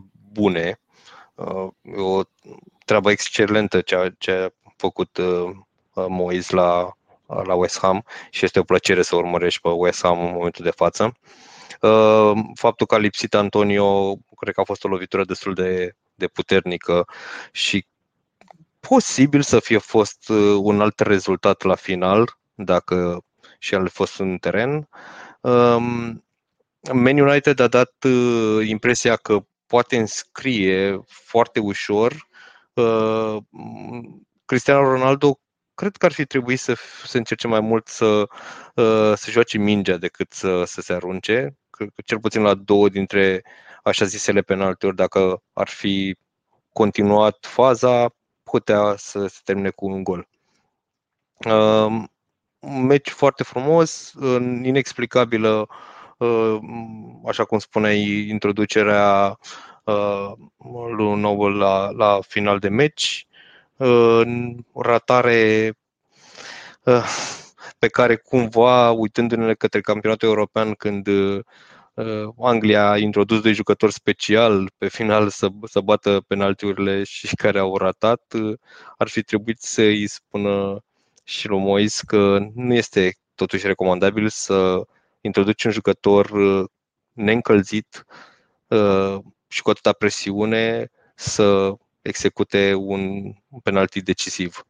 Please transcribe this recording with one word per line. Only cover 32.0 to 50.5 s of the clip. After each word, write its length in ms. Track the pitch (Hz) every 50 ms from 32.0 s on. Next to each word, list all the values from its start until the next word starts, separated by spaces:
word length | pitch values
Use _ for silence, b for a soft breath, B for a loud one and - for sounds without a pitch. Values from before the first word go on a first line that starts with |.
| 113 123 147 156 - _ b b b b b b b b
Uh, 640 | _ 127 117 113 113 110 110 110 110 110 110 110 107 104 104 _ _ - 110 110 113 104 101 101 120 120 117 107 - - _ _ _ _ _
Cristiano 460 | - 135 123 - - 139 139 139 131
Ronaldo 500 | 131 127 131 135 139 139 - 143 135 - _ _ _ _ _ _ _
cred 220 | - 175 202 -
că 100 | - -
ar 60 | 175
fi 120 | - - 143
trebuit 340 | - - 135 120 123 127 127
să 160 | - - 120
f-, 300 | - - - - - -
să 120 | - -
încerce 300 | 123 110 - 117 - -
mai 140 | 117 113 110
mult 280 | 107 110 113 113 - -
să, 400 | - - 117 107 104 104 104 - B B B B B B B B B
uh, 380 | - 117 110 110 110 107 107 104
să 160 | - - -
joace 280 | 110 117 120 - - 107
mingea 380 | 101 104 104 101 95 95 90
decât 360 | 85 92 87 - _ 92 -
să, 320 | - - - 95 90 90 87
să 160 | - - -
se 120 | - -
arunce. 640 | 90 87 90 90 92 92 - - 110 123 139 143 139 _ _ _
Cred 180 | - _ 107 104 -
că 80 | - -
cel 160 | - 113 107
puțin 220 | 107 107 - 113
la 120 | 107 101 98
două 340 | 98 98 - 104 101 101 101
dintre 560 | 95 101 95 - - 101 98 95 95 90 B B B B B B B B
așa 220 | B - 92 - 110
zisele 360 | 95 - 104 - - 101 101
penaltiuri, 560 | - - 98 95 98 95 92 - - 98 92
dacă 460 | 92 92 90 - 98 95 92 92 - - _
ar 160 | _ - 98 -
fi 480 | - - - 101 98 98 98 95 92 - _ _ _ _ _ _ _ _ _ _
continuat 720 | _ - 110 101 - - 101 101 104 104 107 107 - _ - -
faza, 640 | - - 123 131 123 110 - 123 123 120 120 117 - _ _ _ _ _
putea 520 | _ - - 117 - - 107 104 104 104 101
să 300 | 98 - - - 101 101
se 140 | 95 - - _
termine 260 | - 98 98 98 95
cu 160 | - - 98
un 160 | 98 98 95
gol. 260 | 92 95 92 87 - - _ _ _ _